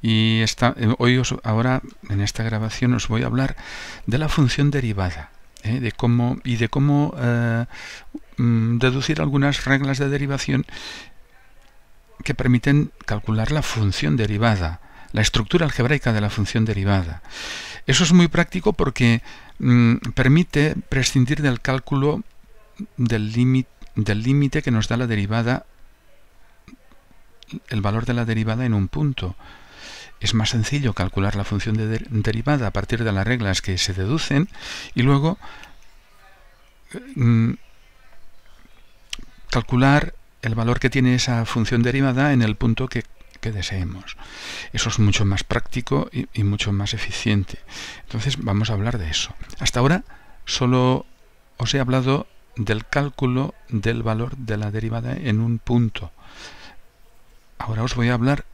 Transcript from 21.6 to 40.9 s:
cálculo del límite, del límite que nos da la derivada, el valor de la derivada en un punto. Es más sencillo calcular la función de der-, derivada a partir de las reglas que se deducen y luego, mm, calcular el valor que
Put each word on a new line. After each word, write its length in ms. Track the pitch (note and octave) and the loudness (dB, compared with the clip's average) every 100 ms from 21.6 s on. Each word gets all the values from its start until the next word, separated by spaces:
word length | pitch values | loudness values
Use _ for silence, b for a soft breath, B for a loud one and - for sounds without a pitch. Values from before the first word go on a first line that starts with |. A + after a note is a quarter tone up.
cálculo 640 | - C3 - C#3 C#3+ D#3+ - - - - - - G3+ - | 0 -2 0 0 0 0 -6 -16 -20 -20 -20 -16 -16 -2
del 360 | A#2+ A2+ G#2+ | 0 0 -2
límite, 380 | A2+ B2+ C3 B2+ - - - | 2 4 4 0 -10 -10 -4
del 260 | G#2+ G#2 | 0 0
límite 400 | A2+ C#3 C#3+ D3+ | 2 2 2 0
que 80 | D3 | 0
nos 160 | A2+ G#2+ | 0 2
da 100 | A#2 | 0
la 100 | B2 | 0
derivada, 600 | A2 G2+ A2+ A#2 B2+ - - - - _ - - - - - - - - - _ - - - - - - | 0 0 0 0 -2 -4 -20 -20 -20 _ -20 -20 -20 -20 -20 -20 -20 -20 -20 _ -20 -20 -20 -16 -16 -6
el 120 | A2 | -4
valor 240 | G2+ G#2+ | -2 -2
de 100 | A#2 | -2
la 100 | A#2+ | -2
derivada 400 | A#2 A2 A2 A2 | 0 0 0 -2
en 100 | B2+ | 0
un 140 | G#2+ G2 | 0 0
punto. 460 | - D3+ C3+ F#2 - B B B B B B B - | 0 -2 -2 -6 -10 B B B B B B B -8
Es 140 | G2 | -2
más 160 | A2 G#2+ | 0 0
sencillo 420 | A#2+ G#2+ D3 C3 | 0 0 0 -2
calcular 420 | G2 F2+ - G2 G#2 | -2 -2 0 -2 -2
la 80 | |
función 320 | G2+ G#2 G#2+ A2 | -2 -4 -2 -2
de 100 | A2 | -2
der-, 220 | A2 - | -4 -2
derivada 580 | A2 G#2+ A2 A2+ D3 A2 | -2 0 0 0 0 0
a 20 | |
partir 320 | G2 G2 A#2 | -2 -2 -2
de 100 | A2+ | 0
las 140 | G2 G2 | 0 0
reglas 360 | B2 G#2 F#2 | 0 0 -2
que 140 | - F2+ | -2 -2
se 160 | - | -2
deducen 540 | F#2 F#2+ D3+ - C#3+ F3 B B B B | -2 -2 -2 2 0 0 B B B B
y 80 | - | 0
luego, 360 | B2+ C#3 D3+ F#3+ B B B B - - - - - - - - - - - - B3 C4 | 4 4 2 -2 B B B B -20 -20 -20 -20 -20 -20 -20 -20 -20 -20 -16 -16 -12 0
mm, 360 | A#2+ A#2 A2+ - - - - - - - - - - - - - - - - - - - - | 4 4 2 -2 -10 -20 -20 -20 -20 -16 -16 -16 -20 -20 -20 -20 -20 -20 -18 -16 -16 -18 -4
calcular 640 | - A2+ B2 C3+ C#3+ D3+ - - - | -4 0 4 6 6 2 -8 -20 -10
el 120 | A#2+ | -4
valor 240 | A2+ A2+ B2 | 0 0 2
que 120 | C3 | 2